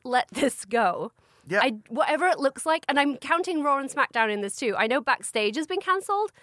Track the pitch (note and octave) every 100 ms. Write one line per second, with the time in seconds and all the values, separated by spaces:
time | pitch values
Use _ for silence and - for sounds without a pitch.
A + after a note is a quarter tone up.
0 | B3+ B3 - - C4+ - G3 A#3 G3 F3
1 | F#3+ - _ _ - G3 B3+ G#3+ - A3+
2 | - D4 F4+ E4 C#4 - D#4+ E4 - C#4+
3 | C#4+ C4+ - E4 F4 D#4+ C#4+ C#4 C4+ -
4 | C4+ A#3 A3 G#3 G3+ - A#3+ F#3+ A3 C4+
5 | C4 B3 - A3+ G#3+ A#3+ D4+ F#4 F#4+ F#4+
6 | F#4+ G4+ G#4 -